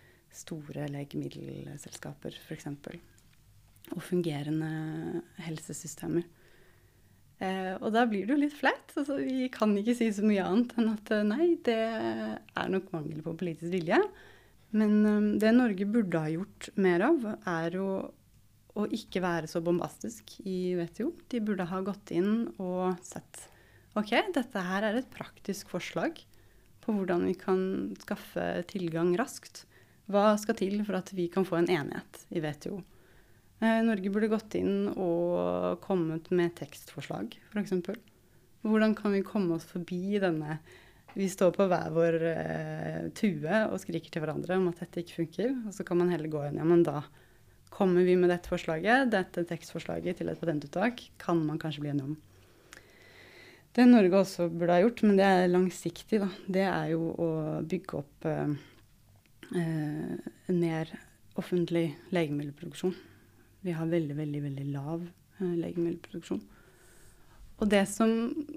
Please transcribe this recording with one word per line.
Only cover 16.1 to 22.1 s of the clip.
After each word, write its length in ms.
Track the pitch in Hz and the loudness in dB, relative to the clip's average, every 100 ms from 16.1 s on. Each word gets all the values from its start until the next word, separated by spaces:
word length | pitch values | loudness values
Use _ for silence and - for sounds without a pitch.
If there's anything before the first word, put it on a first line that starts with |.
| 165 | 0
ha 80 | 156 | -2
gjort 420 | 160 196 - - - | -4 -6 -12 -6 2
mer 260 | 190 170 | 4 6
av, 380 | 233 330 214 - - | 4 2 0 -6 -4
er 260 | 165 165 | -2 -2
jo 420 | 185 190 190 - - _ _ _ _ _ - | -2 -4 -4 -8 -14 _ _ _ _ _ -4
å 120 | 208 | -4
ikke 320 | 220 - 190 | -4 -6 -4
være 260 | 180 170 160 | -2 -2 -2
så 140 | 175 | -2
bombastisk 800 | 165 175 - - 214 - - - 190 | 0 0 -2 -8 -12 -12 -16 -12 -8
i 300 | 185 180 180 | -4 -2 -2
W 120 | 170 | -4
T 160 | - | -6
O. 100 | 262 339 - | -8 -8 -8
De 100 | 240 | -4
burde 260 | 214 196 170 | -2 -2 -4
ha 160 | 185 | -4
gått 300 | 190 190 - | -6 -8 -4